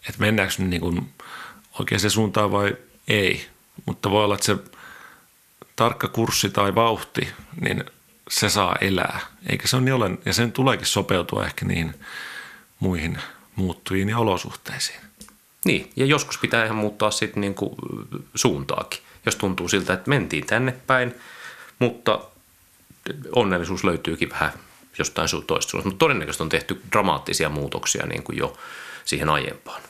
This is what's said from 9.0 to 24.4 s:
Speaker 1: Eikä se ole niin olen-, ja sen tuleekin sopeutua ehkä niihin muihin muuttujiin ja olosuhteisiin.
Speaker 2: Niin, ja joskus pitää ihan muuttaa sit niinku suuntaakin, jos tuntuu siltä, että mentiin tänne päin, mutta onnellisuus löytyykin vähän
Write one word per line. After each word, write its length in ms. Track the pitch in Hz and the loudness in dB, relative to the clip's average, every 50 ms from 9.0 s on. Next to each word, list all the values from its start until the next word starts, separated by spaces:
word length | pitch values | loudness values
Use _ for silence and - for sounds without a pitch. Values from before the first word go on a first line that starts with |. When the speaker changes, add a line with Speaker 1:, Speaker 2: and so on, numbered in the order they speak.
| - - - - - - - - - - | 2 0 -2 -4 -8 -10 -14 -14 -4 -4
Speaker 1:
Eikä 180 | 101 98 - | -4 -2 0
se 80 | - - | 2 2
ole 80 | 127 127 | 4 4
niin 80 | 131 135 | 4 4
olen-, 240 | 127 113 92 90 - - | 2 2 0 0 -2 -2
ja 80 | 104 92 | 0 2
sen 180 | - 120 117 | 2 2 2
tuleekin 340 | 107 - 131 135 117 95 - | 2 2 4 4 4 2 0
sopeutua 580 | - - 104 95 - 98 90 87 - - - - | 0 0 0 2 2 2 2 2 0 -2 -2 -2
ehkä 200 | 92 - - - | -2 -4 -4 -2
niihin 300 | 95 92 87 80 80 - - - - - - - - - - - - - - - _ _ _ | 0 0 0 0 -2 -6 -10 -16 -16 -14 -14 -12 -12 -14 -14 -16 -16 -20 -20 -20 _ _ _
muihin 380 | - 95 92 82 76 82 - - - - - - - _ - | 0 0 0 0 0 -2 -4 -4 -8 -12 -14 -20 -20 _ -4
muuttujiin 540 | - 95 90 82 - _ - 95 95 98 104 | -2 -2 -2 -2 -4 _ -2 0 0 0 2
ja 80 | 110 | 2
olosuhteisiin. 800 | 120 117 107 92 - - - - - _ - - - - - - - - - _ _ - - - _ _ _ _ _ - | 2 2 2 2 0 -2 -8 -12 -12 _ -12 -6 -6 -6 -6 -6 -10 -18 -20 _ _ -20 -20 -20 _ _ _ _ _ 2
Speaker 2:
Niin, 260 | 185 135 87 - - - | 2 2 2 0 -6 -2
ja 100 | - 131 | 0 4
joskus 320 | 139 151 143 - - - | 4 4 2 2 -2 -4
pitää 280 | - - - - 117 113 | -4 -2 2 2 2 2
ihan 120 | 110 113 | 2 0
muuttaa 340 | 110 107 107 104 - 110 107 | 0 0 -2 0 0 0 0
sit 240 | 104 - 110 104 - | 2 0 -2 -2 -2
niinku 400 | 104 101 101 95 - 101 - - - - - - 53 55 - - 50 - - _ | -2 -2 -2 -2 -2 -4 -6 -4 -8 -8 -8 -8 -10 -10 -10 -12 -12 -12 -10 _
suuntaakin, 640 | - - 120 85 69 67 69 - - - - - - - - - - _ | 2 2 2 2 2 -2 -4 -4 -4 -4 -6 -8 -12 -12 -18 -20 -4 _
jos 100 | 113 - | -2 -2
tuntuu 320 | - - 98 92 - 87 87 | 0 0 -2 -2 -2 -2 0
siltä, 240 | - 98 90 - 95 | 2 0 2 2 -2
että 160 | 92 - - | 0 2 2
mentiin 360 | 143 135 92 80 - 76 71 | 2 2 2 0 -2 -4 0
tänne 260 | - 107 113 127 131 123 127 - | 0 2 2 2 0 -2 -6 0
päin, 280 | - 131 127 127 120 - - - - - - - - - - - - - _ | 2 2 2 2 0 -4 -10 -18 -20 -18 -16 -16 -16 -16 -18 -20 -20 -2 _
mutta 400 | 127 120 117 - - 113 107 - - - _ _ _ _ _ _ _ _ _ _ - _ - _ _ - - 147 131 - - | 0 0 0 0 0 0 0 0 -2 -10 _ _ _ _ _ _ _ _ _ _ -20 _ -20 _ _ -10 -10 -10 -8 0 2
onnellisuus 480 | 123 110 98 92 87 85 82 95 85 - | 2 4 4 2 0 0 -2 -4 0 2
löytyykin 460 | 98 85 80 - - 82 - - - | 0 0 0 -2 -4 -2 -2 -2 -4
vähän 240 | - - | -2 -2